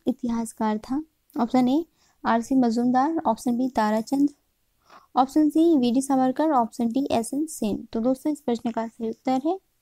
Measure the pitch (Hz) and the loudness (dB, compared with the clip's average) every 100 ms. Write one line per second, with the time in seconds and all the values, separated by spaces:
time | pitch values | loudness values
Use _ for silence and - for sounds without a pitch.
0 | - - 240 233 226 - 220 214 - 269 | -4 -4 -4 -4 -6 -4 -2 -2 -4 -6
1 | 311 _ _ - 233 254 247 285 - _ | -6 _ _ -6 0 2 2 0 -2 _
2 | _ _ - 233 226 269 240 226 247 254 | _ _ -2 -2 0 2 2 2 0 2
3 | 285 330 226 220 254 240 262 247 214 220 | 0 0 -2 -2 -2 -2 -2 0 0 0
4 | 226 277 285 - _ _ _ _ _ - | -2 0 0 0 _ _ _ _ _ -20
5 | _ - 262 311 302 311 330 302 240 247 | _ 0 2 4 2 4 4 4 4 0
6 | 269 262 254 262 311 262 226 - 233 240 | 0 2 2 0 0 2 0 -2 -2 -2
7 | 285 233 226 277 311 - 214 214 226 226 | 0 -2 -2 -4 -6 -4 -4 -4 -6 -4
8 | 240 262 311 294 - 233 240 226 226 - | -2 -2 -2 -6 -4 -4 -4 -6 -8 -8
9 | 226 233 262 262 302 381 _ _ | -8 -6 -2 -2 -2 -4 _ _